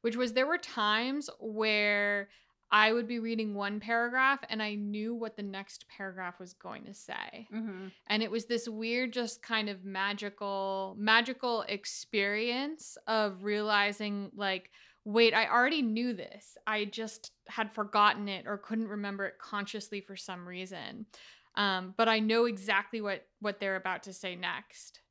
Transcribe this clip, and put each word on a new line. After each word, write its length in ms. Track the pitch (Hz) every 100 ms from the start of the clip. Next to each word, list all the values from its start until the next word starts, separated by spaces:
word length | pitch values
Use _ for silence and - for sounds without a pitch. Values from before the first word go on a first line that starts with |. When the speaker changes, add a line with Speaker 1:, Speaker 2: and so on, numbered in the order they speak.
Speaker 1:
which 140 | 233 226
was 160 | 247
there 140 | 233 277
were 120 | 349
times 720 | - - 208 214 247 285 285 -
where 880 | 220 214 220 214 208 208 202 202 196 - _ _ _
I 200 | 214 220
would 160 | 233 220
be 100 | 240
reading 360 | 226 226 214
one 260 | 202 202 208
paragraph 580 | 208 233 233 254 262 269 -
and 140 | 220
I 140 | 214 208
knew 360 | 208 208 220
what 240 | 233 226 214
the 60 |
next 440 | 202 190 196 - -
paragraph 500 | - 196 185 180 180
was 140 | 185
going 320 | - 185 -
to 100 | -
say. 540 | 202 - - - - 220
Speaker 2:
Mm-hmm. 360 | 214 220 185 190 - -
Speaker 1:
And 160 | 214
it 80 | 220
was 140 | 226
this 240 | 226 233 233
weird, 440 | 214 226 240 254
just 300 | 247 226 -
kind 260 | - 220 208
of 160 | 196
magical, 1080 | 190 190 196 202 208 202 202 196 196 190 190 190
magical 640 | 208 226 233 254 247 226
experience 1300 | - 202 - - - 214 202 208 240 240 285 320 - - -
of 340 | 220 208 185
realizing, 880 | 202 208 214 208 202 208 208 202 196 -
like, 340 | 196 190 - - - _
"Wait, 300 | 214 220 226
I 140 | 220 220
already 340 | 240 262 320
knew 300 | 233 220 247
this. 440 | 190 - 202 - -
I 200 | - 214
just 480 | 208 220 220 - - _ -
had 240 | - 214
forgotten 560 | 220 202 214 208 - 202
it 180 | 190 -
or 100 | 202
couldn't 300 | - 220 220
remember 380 | 208 202 196 196
it 120 | -
consciously 600 | - 208 202 214 208 202
for 140 | 196
some 320 | 196 - 180 175
reason." 600 | 180 185 180 - - 220 - - - _ -
Um, 380 | 202 185 185 196
but 120 | 226
I 120 | 220
know 240 | 214 226
exactly 560 | 240 202 196 196 208 226
what, 260 | 202 190 - _
what 180 | 208 202
they're 160 | 196
about 300 | 190 185 180
to 80 | 196
say 240 | 180 190 180
next. 640 | 180 170 - - - - _